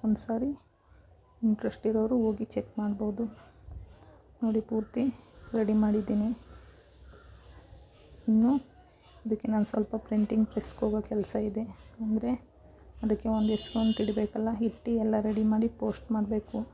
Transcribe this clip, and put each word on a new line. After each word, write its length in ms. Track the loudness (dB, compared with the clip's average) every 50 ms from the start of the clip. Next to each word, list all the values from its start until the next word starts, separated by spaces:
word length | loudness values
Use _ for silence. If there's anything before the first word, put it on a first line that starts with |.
| 2
ಒಂದ್ಸರಿ 460 | 2 0 0 0 -4 -2 -2 -2 -4 -4 -6 _ _ _ _ _ _ -20 -20 -20 -20 -20 -20 _ _ _ 0
ಇಂಟ್ರೆಸ್ಟ್ 440 | 2 2 2 2 0 -6 -6 -2 -2 0
ಇರೋರು 280 | 2 2 2 2 2 2
ಹೋಗಿ 240 | 2 2 0 -2 -4 -6 -4
ಚೆಕ್ 180 | -6 -6 -6 -6 -4
ಮಾಡ್ಬೋದು. 480 | -2 -2 -2 -2 -2 -4 -2 -4 -4 -6 -6 -12 -20 -20 -20 -20 -20 -16 -16 -16 -16 -16 -20 -20 -20 -20 -20 -20 -20 -20 -8 -2
ನೋಡಿ, 220 | -2 0 0 0
ಪೂರ್ತಿ 420 | -2 0 -2 -4 -4 -2 -4 -2 -2 -2 -2 -4 -16 -20 -20 -20 -14 -4 0
ರೆಡಿ 220 | 0 2 4 4 4 4
ಮಾಡಿದ್ದೀನಿ. 460 | 4 4 2 0 0 0 0 2 0 -2 -4 -8 -20 -20 -20 -20 -20 -20 -20 -20 -20 -20 -20 -20 -20 -20 -20 -20 -20 -20 -20 -20 -20 -20 -20 -20 -20 -20 -20 -20 -20 -20 -20 -20 -20 -20 -8 0 4
ಇನ್ನು 240 | 4 6 6 6 4 2 0 -4 -20 -20 -20 -20 -20 -20 -20 -20 -20 -10 -4
ಇದಕ್ಕೆ 220 | -4 -4 -2 0 0
ನಾನು 140 | 2 2 2
ಸ್ವಲ್ಪ 280 | 2 0 -2 -2 0 -2 -8 -4
ಪ್ರಿಂಟಿಂಗ್ 420 | -2 0 0 2 2 4 2 2 2
ಪ್ರೆಸ್‌ಗೆ 300 | 0 -4 -6 -6 -6 -2
ಹೋಗೋ 200 | -2 0 0 -2
ಕೆಲಸ 340 | -2 -2 -2 -2 -2 -2 -2 -4 -4 -2
ಇದೆ, 140 | -4 -4 -6 -6 -10 -16 -20 -20 -12 -8
ಅಂದರೆ 300 | -2 0 0 0 0 0 -2 -2 -4 -16 _ -20 -20 -20 -20 -20 -20 -20 -12 -6
ಅದಕ್ಕೆ 260 | 0 0 0 0 0 -2
ಒಂದು 220 | 0 2 2 2 0
ಎಸ್ಕೊಂತ 480 | 0 -4 -4 -2 0 2 2 2 2
ಇಡಬೇಕಲ್ಲ, 480 | 0 0 0 0 -2 -2 -2 -2 -2 -2 -2 0
ಇಟ್ಟು 300 | -2 -2 -2 -4 -4 -2 0 2 2
ಎಲ್ಲ 120 | 2 2 2
ರೆಡಿ 220 | 2 0 0 2 2 2
ಮಾಡಿ 180 | 4 4 2 0 -2 -2
ಪೋಸ್ಟ್ 280 | -4 -4 -4 -4 -4 -4
ಮಾಡಬೇಕು. 480 | -2 -2 0 0 -2 -4 -4 -4 -6 -6 -6 -6